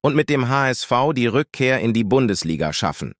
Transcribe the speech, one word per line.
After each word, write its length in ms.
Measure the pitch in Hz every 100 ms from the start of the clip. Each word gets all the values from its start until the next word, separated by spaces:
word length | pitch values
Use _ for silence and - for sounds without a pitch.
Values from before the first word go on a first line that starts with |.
und 140 | 147
mit 140 | 147 147
dem 200 | 143 123
H 220 | 135 135
S 140 | 127
V 280 | - 123 139
die 140 | 139 117
Rückkehr 540 | 113 151 - 131 131
in 120 | 113
die 120 | 113
Bundesliga 680 | 107 131 123 95 82 78 78
schaffen. 420 | - 92 - 65